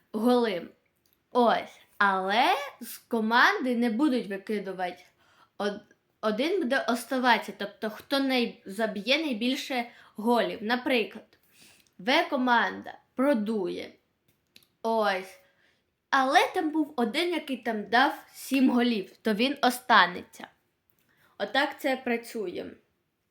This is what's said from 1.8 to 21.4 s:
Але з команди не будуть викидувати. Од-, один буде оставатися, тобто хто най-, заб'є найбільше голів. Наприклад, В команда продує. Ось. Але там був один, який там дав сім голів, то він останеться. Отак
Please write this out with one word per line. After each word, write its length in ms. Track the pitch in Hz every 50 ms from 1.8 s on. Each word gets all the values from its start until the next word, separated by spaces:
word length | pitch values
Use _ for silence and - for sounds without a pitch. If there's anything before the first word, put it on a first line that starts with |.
| _ _ _
Але 580 | - 202 196 190 190 185 190 202 233 269 339 403 554 571 539 - -
з 160 | 240 - -
команди 800 | - _ - - 226 214 220 233 247 285 359 403 415 277 254 240
не 140 | 226 240 240
будуть 380 | 214 226 302 311 254 240 185
викидувати. 800 | 190 196 196 196 - 214 202 185 196 185 180 185 180 180 - - _ _ _ _ _ _ _ _ _ _
Од-, 380 | - 202 202 196 - - _ _ _ _ _ _ _
один 400 | - 220 208 196 269 339 392 381
буде 240 | 277 233 269 262 -
оставатися, 640 | - 247 240 - - 269 254 240 254 226 202 - - -
тобто 320 | - 202 - - - - 214
хто 300 | 214 - - - 285 277
най-, 420 | 277 269 254 247 240 202 - - -
заб'є 520 | 190 190 202 226 208 190 208 190 233 269
найбільше 680 | 302 330 294 247 202 240 247 262 277 - - 269 247 233 240 - - - - _
голів. 480 | - 202 233 240 226 190 - - - 208
Наприклад, 760 | 214 247 247 247 - 262 240 202 - - 107 - _ _ _ _ _ _ _ - - - _ _ _ _ -
В 240 | 180 220 277 320 359 349
команда 680 | 302 262 254 254 240 226 208 185 190 196 208 - - - _ _ _
продує. 800 | - 254 285 294 220 208 208 226 208 180 175 180 185 - - - _ _ _ _ _ _ _ _ _ _ _ _ - _ _ _ _
Ось. 580 | - 226 226 226 208 202 190 185 190 - - - _ _ _ _ _ _ _ _ _ _ _ _ _ -
Але 380 | - 269 262 262 294 370 480 508 -
там 160 | 370 339 302
був 240 | 311 320 302 - -
один, 380 | - 240 214 208 302 349 349 349
який 240 | 302 302 - 262
там 320 | - - 240 226 214 202 185
дав 340 | 233 240 269 311 - - - - -
сім 360 | - - - 262 277 262 240
голів, 480 | 240 247 240 247 233 208 180 - - _
то 120 | - 220 214
він 240 | 190 240 285 285 -
останеться. 840 | - 247 247 - - - 233 202 180 175 180 190 - - - - - - _ _ _ _ _ _ _ _ _ _ _ _ _ _ _ _ _
Отак 440 | -